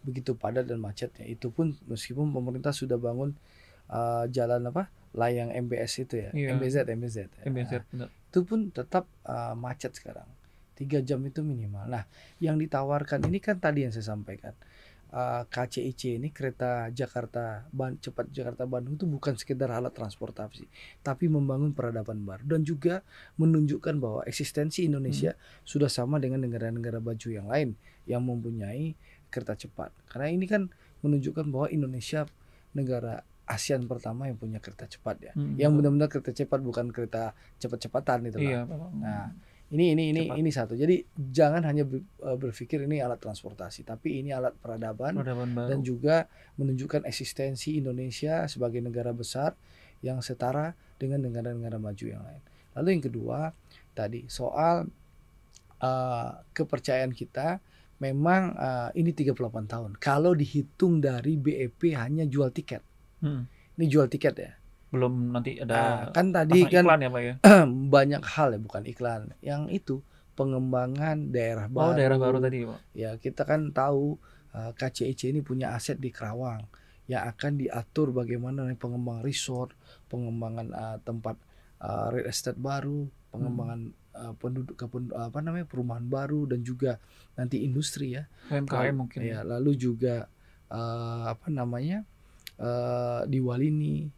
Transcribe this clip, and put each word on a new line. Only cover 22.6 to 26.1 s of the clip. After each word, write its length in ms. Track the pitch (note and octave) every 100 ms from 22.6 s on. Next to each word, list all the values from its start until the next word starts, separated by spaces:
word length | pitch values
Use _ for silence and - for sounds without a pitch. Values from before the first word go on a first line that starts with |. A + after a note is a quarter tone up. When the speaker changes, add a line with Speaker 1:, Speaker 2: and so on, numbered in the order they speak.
Speaker 1:
juga 400 | D3+ D#3 E3+ F#3 - - - -
menunjukkan 560 | D#3+ D#3+ D3+ D3+ E3+ D3+
bahwa 220 | A#2+ A2
eksistensi 640 | - - C#3+ - D3+ - E3+
Indonesia 480 | C#3+ C3+ C#3 D#3
Speaker 2:
Hmm. 320 | - - - -
Speaker 1:
sudah 240 | C#3+ C#3+
sama 320 | - B2